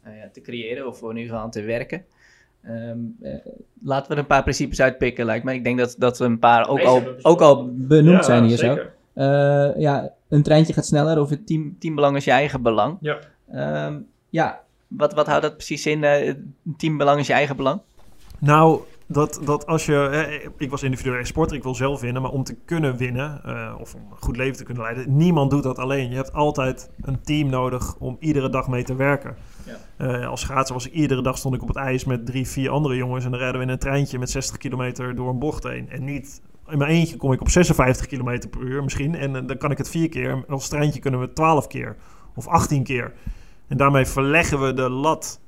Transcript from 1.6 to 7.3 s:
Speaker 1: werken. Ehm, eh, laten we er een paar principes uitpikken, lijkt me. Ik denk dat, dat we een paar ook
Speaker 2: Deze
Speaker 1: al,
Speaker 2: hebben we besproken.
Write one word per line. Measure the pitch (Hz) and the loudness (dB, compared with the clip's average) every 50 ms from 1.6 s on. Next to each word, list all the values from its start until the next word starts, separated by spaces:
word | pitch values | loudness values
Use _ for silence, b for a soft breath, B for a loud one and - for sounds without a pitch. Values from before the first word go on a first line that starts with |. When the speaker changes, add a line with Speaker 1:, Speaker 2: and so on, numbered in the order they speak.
| 104 | -4
Speaker 1:
werken. | 110 113 123 131 - - 170 - _ b b b b b b b b b _ _ | -4 -4 -4 -4 -6 -10 -12 -12 _ b b b b b b b b b _ _
Ehm, | - 117 117 113 117 117 117 117 113 113 - - | -12 -12 -10 -10 -10 -8 -8 -8 -10 -12 -12 -12
eh, | - 135 - - - - - - _ _ _ - | -12 -12 -12 -14 -16 -20 -20 -20 _ _ _ -6
laten | 139 135 135 139 - | -4 -4 -4 -2 -4
we | 156 | -4
er | 147 | -4
een | 143 | 0
paar | - 143 135 131 | 4 4 4 4
principes | - 135 - 147 123 - - | 2 -2 -2 -4 -4 2 2
uitpikken, | 135 131 127 - 135 123 120 - 120 | 2 2 2 2 -2 -2 0 -2 -2
lijkt | 113 110 117 120 | -2 -2 -2 -2
me. | 131 131 | -4 -6
Ik | 131 120 | -4 -2
denk | 123 123 123 | -2 0 0
dat, | 123 117 - - | 0 -2 0 0
dat | - 123 120 - | 0 0 2 2
we | 123 | 0
een | 123 117 113 | 0 2 4
paar | - 120 117 117 110 - | 6 6 6 6 6 4
ook | 139 | 2
Speaker 2:
Deze | 135 131 123 | 4 6 6
Speaker 1:
al, | 127 | 6
Speaker 2:
hebben | 127 120 127 | 6 4 0
we | - - - | -10 2 6
besproken. | 160 | 6